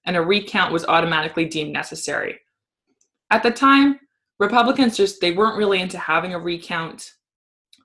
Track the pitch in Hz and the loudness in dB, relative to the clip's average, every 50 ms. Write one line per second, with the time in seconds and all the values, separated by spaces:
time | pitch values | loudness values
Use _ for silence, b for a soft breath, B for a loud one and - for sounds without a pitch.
0 | - 175 180 175 165 170 202 208 202 - - 202 180 - 160 165 165 - 165 165 | -8 -4 -2 -2 0 0 0 -2 -2 -2 -2 0 0 0 -2 -4 -2 0 0 2
1 | 165 170 160 156 156 160 - 170 165 156 - 156 151 147 147 143 151 - 160 160 | 2 0 -2 -2 -2 -4 -4 -4 -4 -4 -4 -8 -8 -6 -8 -8 -8 -10 -10 -10
2 | - - 147 - - - - - _ _ _ _ _ _ _ _ _ _ _ _ | -8 -6 -6 -6 -6 -8 -10 -14 _ _ _ _ _ _ _ _ _ _ _ _
3 | _ _ _ _ _ - 220 226 - 233 226 - 277 269 277 277 277 285 277 - | _ _ _ _ _ -2 -2 0 0 0 0 4 6 6 8 8 6 4 2 0
4 | _ _ _ _ _ _ _ - 202 214 226 247 240 254 262 262 262 233 220 - | _ _ _ _ _ _ _ -2 -2 2 2 2 2 2 2 2 2 2 2 2
5 | 202 196 - - 185 175 170 185 214 220 - 208 214 202 196 185 185 185 185 175 | 0 0 0 -2 -2 -2 0 2 0 0 0 0 0 0 0 0 -2 -6 -8 -8
6 | - - 160 160 170 185 180 170 170 175 170 165 - - 175 165 165 160 - - | -4 -2 -2 -2 -2 -4 -8 -8 -6 -6 -8 -8 -8 -8 -6 -6 -6 -8 -12 -16
7 | - - _ _ _ _ _ _ _ _ _ _ _ _ _ _ _ | -20 -20 _ _ _ _ _ _ _ _ _ _ _ _ _ _ _